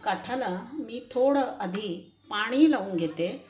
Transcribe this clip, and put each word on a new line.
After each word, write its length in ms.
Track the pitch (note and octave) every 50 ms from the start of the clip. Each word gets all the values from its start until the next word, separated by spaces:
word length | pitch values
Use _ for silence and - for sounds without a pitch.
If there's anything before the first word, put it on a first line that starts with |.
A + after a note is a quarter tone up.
| -
काठाला 460 | G#3+ F#3+ F3+ - - B3 C4 A#3 G3 F3+ F#3 - A#3+ C#4
मी 260 | D#4 B3 A3 A#3 B3+ - -
थोडं 420 | - B3 B3+ C#4 C#4+ C#4 C4 A#3+ - -
आधी 340 | G3+ F#3 F3+ G3+ A3 G3+ E3+ F#3+ - - _ _ _ -
पाणी 380 | G#3+ G#3 G#3+ A3+ B3 C4+ D#4 D#4+
लावून 240 | C#4+ A#3 F#3+ G3 F#3+
घेते. 340 | E3+ E3 D#3 D#3 - E3 - C4+ - -